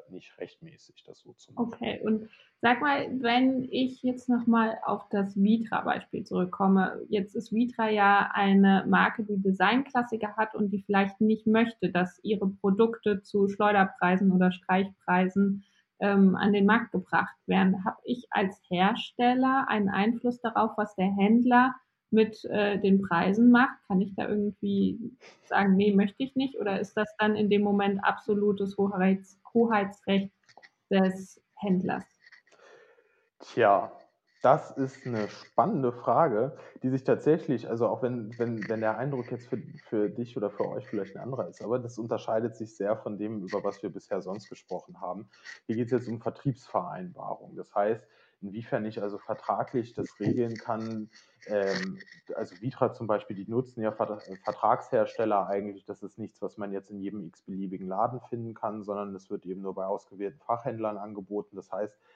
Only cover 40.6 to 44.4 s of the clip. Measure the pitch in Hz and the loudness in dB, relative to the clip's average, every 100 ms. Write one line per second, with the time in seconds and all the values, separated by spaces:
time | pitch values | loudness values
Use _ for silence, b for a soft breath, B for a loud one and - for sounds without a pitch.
40.6 | 104 107 - 104 95 98 110 127 87 - | -6 -6 -8 -8 -8 -10 -10 -8 -8 -8
41.6 | 104 123 117 113 113 110 - 113 117 117 | -4 -4 -6 -10 -6 -6 -2 -2 -2 -6
42.6 | 110 - 101 110 113 101 107 110 92 101 | -12 -6 -4 -4 -6 -8 -8 -8 -6 -4
43.6 | 101 98 101 98 - 98 85 104 | -4 -6 -10 -10 -8 -8 -6 -10